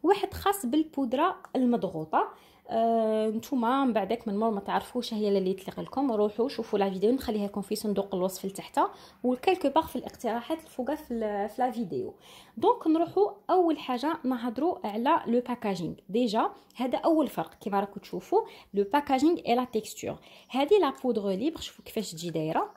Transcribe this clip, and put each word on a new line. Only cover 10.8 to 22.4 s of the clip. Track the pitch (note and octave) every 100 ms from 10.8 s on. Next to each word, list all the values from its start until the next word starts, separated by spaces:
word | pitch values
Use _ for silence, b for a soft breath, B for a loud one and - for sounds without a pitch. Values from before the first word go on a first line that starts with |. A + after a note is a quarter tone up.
| B3
في | D4 -
ال-، | A#3 G#3+ G#3 G#3
في | A#3
لا | B3+
فيديو. | A3 G3 C3+ A2 - B B B -
دونك | E4+ A#4+ E4
نروحوا | D#4 E4+ F#4 G4+ - -
اول | F4+ E4+ D4+
حاجه | - B3 C#4+ F4
نهضروا | B3 B3 B3 A3 E4 - G#3+
على | G#3 B3+ E4 -
لو | A#3+
باكاجينغ. | B3 A#3+ G#3 F#3 D#3+ E3+ -
ديجا | G#3 B3 G#3+ F#4 B B -
هذا | B3+ C#4
اول | E4+ D#4+ C4+
فرق، | - D#3+
كيما | - G#3+ G3
راكم | G3 G3+
تشوفوا | - F3+ - G4 A4 B B
لو | G3 G3+
باكاجينغ | C#4+ C#4+ C4 D4+ F4 -
اي | A#3+
لا |
تيكستور. | B3 A3 - - - D3+ B B -
هذه | B3 C#4+ G#4
لا | D4 C4
بودر | B3+ G#3+ G3
ليبر، | F#3+ C#4+ E4
شوفوا | - - -
كيفاش | A3+ G3+
تجي | D#3+ F3
دايره، | D#3+